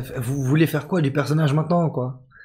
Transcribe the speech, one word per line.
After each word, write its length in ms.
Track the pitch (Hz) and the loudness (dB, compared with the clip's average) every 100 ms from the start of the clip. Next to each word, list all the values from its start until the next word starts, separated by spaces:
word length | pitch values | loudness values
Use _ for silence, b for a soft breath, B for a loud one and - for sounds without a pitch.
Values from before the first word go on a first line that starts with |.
| 127 131 | -4 -6
vous 220 | 117 143 | -4 -2
voulez 220 | 127 156 160 | 2 4 2
faire 200 | 147 147 | 0 -2
quoi 140 | 185 | 0
du 100 | 139 | 0
personnage 420 | 143 131 156 151 | 0 0 2 2
maintenant, 360 | 151 156 175 156 | 2 2 0 0
quoi ? 320 | 127 127 - - B | -2 -6 -8 -18 B